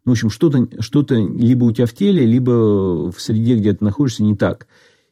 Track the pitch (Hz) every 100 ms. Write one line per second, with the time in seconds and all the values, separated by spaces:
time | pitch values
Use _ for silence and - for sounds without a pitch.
0 | - 117 113 - 170 139 117 - 113 147
1 | 147 120 95 - 117 127 120 113 120 -
2 | 202 185 117 123 123 120 110 101 95 82
3 | 82 85 - 110 113 120 104 98 104 98
4 | 139 - 107 101 98 - - _ _ _
5 | _